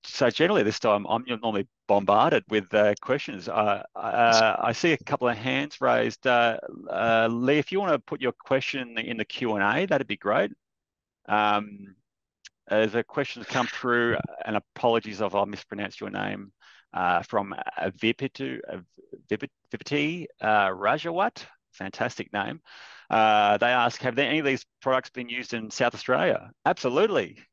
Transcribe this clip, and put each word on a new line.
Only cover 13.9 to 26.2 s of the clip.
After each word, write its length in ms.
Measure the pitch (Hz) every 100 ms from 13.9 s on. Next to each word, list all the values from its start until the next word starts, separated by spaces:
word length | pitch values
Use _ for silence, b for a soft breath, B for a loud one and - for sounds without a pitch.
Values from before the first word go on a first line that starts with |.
| 120 120 113 - - -
and 100 | 107
apologies 640 | _ - 120 117 110 98
if 140 | 104 98
I 100 | 101
mispronounced 540 | 101 - 101 101 -
your 80 | 101
name, 420 | 101 101 101 101 _ b b b
uh, 280 | 90 90 87
from, 300 | - 110 98
uh, 360 | - - - 95
Vipitu, 680 | - 110 117 135 - 135 127 -
uh, 60 | 92 - _ - - _
Vipit-, 200 | 104 131 _ _
Vipiti, 540 | 117 - 147 147 175 160 -
uh, 280 | 107 107 98
Rajawat. 760 | 92 101 151 165 170 214 - - _ _
Fantastic 600 | - 95 - 120 - 87
name. 280 | 101 107 156 B B B B B
Uh, 480 | 110 110 107 104 104
they 100 | 120
ask, 340 | 127 120 -
"Have 140 | 131 117
there, 120 | 139
any 120 | 151
of 60 | 143
these 200 | 131 - _
products 280 | 135 131 -
been 180 | 127 120
used 240 | 120 120
in 160 | 117 110
South 220 | - 123
Australia?" 580 | 104 - -